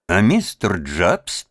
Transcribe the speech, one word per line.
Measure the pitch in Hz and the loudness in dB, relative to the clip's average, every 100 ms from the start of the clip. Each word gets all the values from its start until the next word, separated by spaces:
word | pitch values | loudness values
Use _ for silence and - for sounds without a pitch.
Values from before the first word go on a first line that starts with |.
| - | -4
а | 92 | 2
мистер | 107 208 - - 107 95 | 4 2 -2 -2 -2 -2
Джабс | 71 73 87 180 - - - | -4 0 0 0 -4 -12 -10